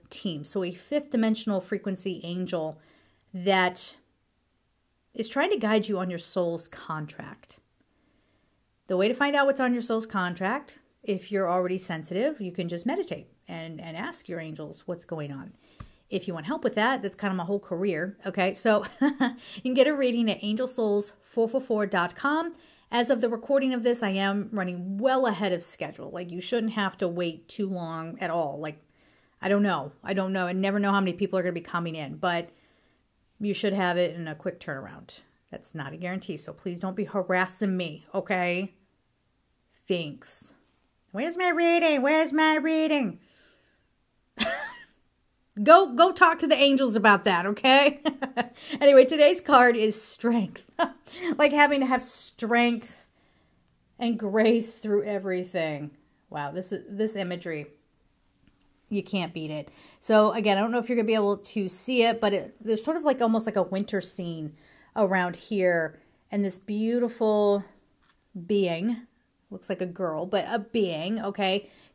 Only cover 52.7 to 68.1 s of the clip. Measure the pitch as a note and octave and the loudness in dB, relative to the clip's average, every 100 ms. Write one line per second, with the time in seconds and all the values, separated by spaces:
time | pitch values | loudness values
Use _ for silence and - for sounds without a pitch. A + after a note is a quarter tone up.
52.7 | A#3 - - - _ _ _ _ _ _ | 0 -6 -20 -20 _ _ _ _ _ _
53.7 | _ _ - A#3 A3+ G#3+ G#3+ G#3+ A#3 A3+ | _ _ -4 -2 -2 0 4 6 4 2
54.7 | - G#3+ G#3 G#3 G3+ F#3+ F#3 F3+ F#3 D#3+ | -6 0 0 0 -4 -4 -4 -4 -2 -2
55.7 | D3 D3 - _ _ - D3+ C#3+ D#3+ F#3 | -4 -8 -14 _ _ -14 -8 -8 -6 -8
56.7 | G3 - G3+ A3 G#3+ F#3 F3 F3 D#3 D3 | -8 -8 -4 -4 -2 -6 -6 -8 -8 -10
57.7 | - _ _ _ _ _ _ _ _ _ | -18 _ _ _ _ _ _ _ _ _
58.7 | _ - G3+ F#3+ G3 E3+ E3+ D#3 D3+ D3 | _ -8 -6 -4 -4 -4 -6 -8 -8 -10
59.7 | - - - - G#3+ G#3+ A#3 G#3+ G3 A3 | -16 -20 -10 4 6 6 4 2 2 2
60.7 | A#3+ A#3 A#3+ G#3+ A3 G3+ G3+ - - F#3+ | -2 -2 0 2 2 2 0 -4 -4 -2
61.7 | - - B3+ A#3 A3+ G#3+ G3 - - A3 | -2 0 4 4 4 2 0 -4 -10 -2
62.7 | A3 A3 E4 D4+ C4 A#3 A3+ A3+ G#3 F3+ | -2 0 0 0 2 2 2 0 0 0
63.7 | F#3+ G#3 G3+ - - F3 D#3+ D3+ D#3 - | -2 -4 -4 -4 -4 -6 -8 -10 -12 -20
64.7 | - _ - G3 F#3 F3+ F3 - G#3 F3+ | -20 _ 0 2 2 0 -2 -6 0 2
65.7 | E3+ D#3+ D#3 _ _ - G#3 G3 F#3 - | 2 0 -8 _ _ -6 -2 -2 -4 -6
66.7 | G#3 A3 A#3+ A#3+ A#3 A3 G#3 G#3 G3+ G3 | -4 0 0 -2 0 2 4 4 2 -2
67.7 | - _ _ _ | -16 _ _ _